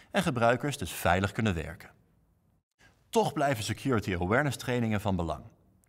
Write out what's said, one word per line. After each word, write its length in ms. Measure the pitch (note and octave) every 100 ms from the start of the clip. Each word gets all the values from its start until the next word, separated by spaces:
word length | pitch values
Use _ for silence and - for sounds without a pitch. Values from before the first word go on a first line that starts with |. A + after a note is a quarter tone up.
| -
en 120 | G3
gebruikers 540 | F3 B2 A#2 A#2+ D3 C3+
dus 140 | A#2
veilig 400 | - F2+ F2+ G2
kunnen 220 | - A2
werken. 420 | E2 D#2 D#2+ - - _ _ _ _ _ _ _ _ - _ _
Toch 240 | A3 G3+
blijven 300 | D#3 C#3+ A#2
security 520 | G#2+ G#2+ C#3 A#2 G#2+ F2
awareness 420 | F2+ A#2+ D3 A#2
trainingen 440 | - B2 A2+ G#2
van 140 | G#2 F#2
belang, 280 | E2+ D2 - _ _ _